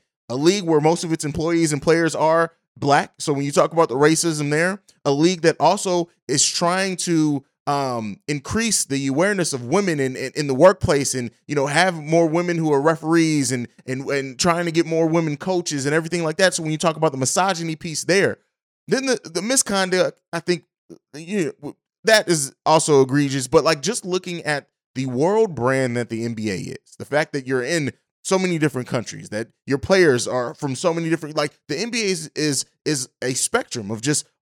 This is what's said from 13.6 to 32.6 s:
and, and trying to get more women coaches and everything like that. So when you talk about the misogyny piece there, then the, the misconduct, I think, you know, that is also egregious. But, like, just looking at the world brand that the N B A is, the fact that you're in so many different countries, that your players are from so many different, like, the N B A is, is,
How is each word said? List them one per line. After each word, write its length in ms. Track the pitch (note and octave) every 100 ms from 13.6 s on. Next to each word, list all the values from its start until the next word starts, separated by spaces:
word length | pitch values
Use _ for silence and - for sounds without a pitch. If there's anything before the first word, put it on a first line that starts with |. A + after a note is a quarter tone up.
| A#2+ _ -
and, 180 | C3 C3+
and 280 | C#3 C3+ B2
trying 280 | F3+ E3+
to 80 | F3
get 120 | D#3+
more 220 | D#3 D#3+ E3
women 300 | E3 D#3+ C#3+
coaches 500 | F#3 F#3 F3 C#3+ C3+
and 80 |
everything 300 | D#3 E3 F3
like 140 | E3 D#3
that. 160 | F#3+
So 80 | E3+
when 100 | D#3+
you 60 | D#3
talk 180 | F3 D#3
about 160 | D#3
the 60 | C3+
misogyny 580 | C3 - F#3+ F3 E3 D#3
piece 260 | F3 D3+
there, 340 | - F#3+ D3+ - _ _ _ _ -
then 180 | A#3 C4+
the, 140 | B3
the 200 | - E3+
misconduct, 760 | G#3 C4+ - G3 F#3 F#3 C#3+ - _
I 80 | E3+
think, 240 | E3+ F3 _ _ - - _
you 380 | C#3+ E3 G#3 D3+ -
know, 140 | C#3+ - _ _
that 260 | G3+ A3 -
is 240 | E3 C#3 - -
also 360 | D#3+ D3+ C#3+
egregious. 440 | C3 C#3+ C#3 C3+ B2+
But, 160 | D#3+
like, 180 | D3 D#3
just 240 | C#3+ A#3+
looking 380 | F#3 F#3 F#3 E3+
at 260 | C#3 D3 - _ _ B2+
the 100 | C3
world 480 | B2 E3 G#3+ A3+
brand 420 | C3+ A#2+ C3 C3 A#2+
that 120 | A2+
the 160 | A2+
N 100 | A#2
B 160 | A2 G#2+
A 60 | F2+
is, 400 | E2+ - _ -
the 60 |
fact 280 | G2 C#3 D#3+
that 140 | D3 B2+
you're 160 | C3
in 300 | B2 E3+ C3+ - _ _
so 160 | - F#3+
many 180 | F#3 E3
different 300 | D3+ B2+ A#2+
countries, 400 | C3 G2+ G#2 G2
that 180 | G#2+ A#2 _ -
your 100 | C#3
players 480 | - F#3+ E3+ B2 G2+
are 260 | B2 A#2+
from 200 | D#3 C#3+
so 180 | B2+ F3+
many 160 | E3 E3
different, 280 | D#3+ D3+ D#3
like, 160 | D3+ _ -
the 100 | D3
N 120 | A3+
B 120 | A#3
A 40 | G3+
is, 220 | F3+ D#3
is, 320 | - D3+ C3